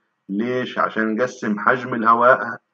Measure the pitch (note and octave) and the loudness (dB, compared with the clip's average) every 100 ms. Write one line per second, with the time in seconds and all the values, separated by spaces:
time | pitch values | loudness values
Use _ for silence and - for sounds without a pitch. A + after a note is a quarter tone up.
0 | _ _ - G2 A#2 B2 B2+ - F2 A2 | _ _ -8 -4 -2 -4 -4 -4 -4 -2
1 | A2 A2 B2+ - A#2+ G#2 A#2 B2+ B2 A#2+ | -2 -2 -4 -4 -4 -2 0 0 -2 0
2 | A2 A#2 A#2+ B2+ A#2 A#2+ _ | 2 6 6 4 0 -10 _